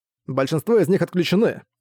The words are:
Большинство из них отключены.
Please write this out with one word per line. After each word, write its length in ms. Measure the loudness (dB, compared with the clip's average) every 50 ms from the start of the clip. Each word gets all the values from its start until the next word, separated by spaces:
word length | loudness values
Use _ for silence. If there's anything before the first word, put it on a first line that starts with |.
| _ _ _ _ _ -6
Большинство 500 | -4 -2 -2 0 -2 -4 0 2 2 2
из 100 | 4 2
них 120 | 2 0
отключены. 600 | 0 -2 -2 -2 -2 0 0 2 2 0 -2 -4 -12 _ _ _